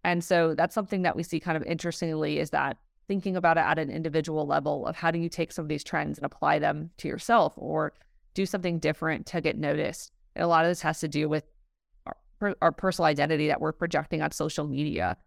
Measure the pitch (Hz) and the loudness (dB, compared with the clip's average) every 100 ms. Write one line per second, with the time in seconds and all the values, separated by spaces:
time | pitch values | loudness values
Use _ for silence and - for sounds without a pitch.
0 | 180 175 170 175 165 156 180 - 190 196 | 2 0 4 4 4 4 0 0 -2 0
1 | 175 - 170 160 180 156 - 165 170 165 | 0 0 -4 -4 -2 -2 -2 -2 -4 -4
2 | 165 156 151 151 147 151 135 - _ _ | -4 -2 -2 -2 0 0 0 -4 _ _
3 | - 196 190 185 165 165 147 156 143 151 | -6 -4 -2 2 4 4 4 0 -2 -4
4 | 160 156 151 156 147 143 143 143 - - | 0 0 0 -2 0 0 0 -2 -4 -2
5 | 165 165 170 - 165 - 151 151 - 160 | 0 0 -4 -4 -6 -6 -6 -6 -4 -4
6 | 151 147 143 - 151 151 151 151 165 - | -4 -4 -6 0 2 4 2 -2 -8 -8
7 | 151 - - 233 151 - - 156 156 _ | -8 -6 4 4 4 0 -4 -2 -4 _
8 | _ _ _ - 190 196 180 170 156 156 | _ _ _ -4 -2 0 -2 0 0 0
9 | 160 156 - 175 151 151 147 151 - - | -2 -2 -4 -2 -2 -2 -2 0 -2 -6
10 | - _ _ - 170 165 170 175 160 160 | -16 _ _ -2 2 4 4 2 -2 -2
11 | 160 151 151 151 - _ _ _ _ _ | -2 -2 0 -2 -4 _ _ _ _ _
12 | - - _ _ 202 - 165 170 190 180 | -16 -16 _ _ -4 2 2 4 -2 2
13 | 160 147 147 151 151 143 156 - 170 151 | 2 4 2 2 2 2 -2 -2 -2 -2
14 | 143 160 156 - 156 - 147 135 147 - | -2 -2 -2 -2 -4 -2 -4 -2 -2 0
15 | 90 87 | -2 -4